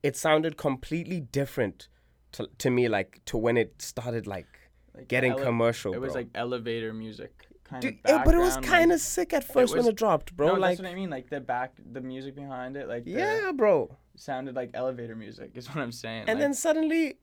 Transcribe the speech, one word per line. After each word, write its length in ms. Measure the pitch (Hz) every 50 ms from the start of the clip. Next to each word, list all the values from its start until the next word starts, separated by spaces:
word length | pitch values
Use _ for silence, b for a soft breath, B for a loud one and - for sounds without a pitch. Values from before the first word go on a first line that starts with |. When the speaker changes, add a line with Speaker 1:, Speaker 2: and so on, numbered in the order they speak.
| -
Speaker 1:
It 140 | 143 135
sounded 400 | - - 160 156 156 156 165 147
completely 640 | - - 151 135 127 - - 156 170 170 135 185 175
different 680 | 143 117 - 139 139 131 - - 120 98 87 _ - _ _ _ _ _ _ _ _ _ -
to, 160 | - - - - _
to 120 | - 135
me, 180 | 123 123 123 120
like, 340 | 110 98 98 - - - _
to 120 | - - 117
when 180 | 110 120 120
it 240 | 120 110 - - _
started, 460 | - - - - 117 123 117 117 101
like, 200 | 101 98 92 - _ - - _ _ _ _ _ _ _
Speaker 2:
Like, 140 | - 131 -
Speaker 1:
getting 240 | 123 127 127 127 123
Speaker 2:
ele-, 80 | 135 139
Speaker 1:
commercial, 520 | 127 117 117 117 117 117 - - 104 92
Speaker 2:
it 60 | 123
was 120 | 127 135 -
Speaker 1:
bro. 80 | 127
Speaker 2:
like 80 | 120 120 _
elevator 580 | - 120 120 127 120 110 117 113 117 113 110 110
music 560 | 110 110 110 107 104 - - _ _ - _ - _ _
kind 160 | - - 254 247
Speaker 1:
Dude, 120 | 262 - - _
Speaker 2:
of 160 | - 294 311
Speaker 1:
it, 40 | 269
but 80 | - 320
it 40 | 349
was 160 | 349 359 -
Speaker 2:
background, 140 | - - -
like, 100 | - 349
Speaker 1:
kinda 180 | 330 339 349 320
sick 340 | - - - - 359 - -
at 100 | 285 269
Speaker 2:
it 20 |
Speaker 1:
first 260 | - - 269 254 233 -
when 60 | 165
Speaker 2:
was, 80 | 240 233
Speaker 1:
it 80 | 214
dropped, 400 | 196 226 214 170 147 - - 175
bro. 120 | 175 147 160
Speaker 2:
no, 60 | 190
Speaker 1:
Like, 220 | 190 190 185 180
Speaker 2:
that's 60 | 175 190
what 80 | 175 175
I 20 |
mean. 140 | 185 196 180
Like, 200 | 151 131 127 -
the 100 | 151 139
back, 320 | 127 120 123 120 127 127 _ - - - 143
the 100 | 139 127
music 320 | 127 127 131 131 139 131
behind 400 | 143 143 139 131 127 127 127 135
it, 100 | 143 135
like, 180 | - - - -
the 80 | - 180
Speaker 1:
yeah, 380 | 247 370 415 440 440 415 381 320
bro. 440 | 269 226 214 185 151 120 - - - _ _ _
Speaker 2:
sounded 380 | - - - 135 127 131 135 127
like 160 | 131 123 120 -
elevator 420 | - 127 131 131 120 117 113 113
music 360 | 113 110 107 110 - - - -
is 120 | 120 117 120
what 100 | 139 156
I'm 120 | 135 120
saying. 340 | 117 - - 113 113 113 107 -
Speaker 1:
And 100 | 220 269
Speaker 2:
Like, 0 |
Speaker 1:
then 140 | 294 285 285
suddenly 600 | - - 330 311 320 320 311 320 330 320 285 - _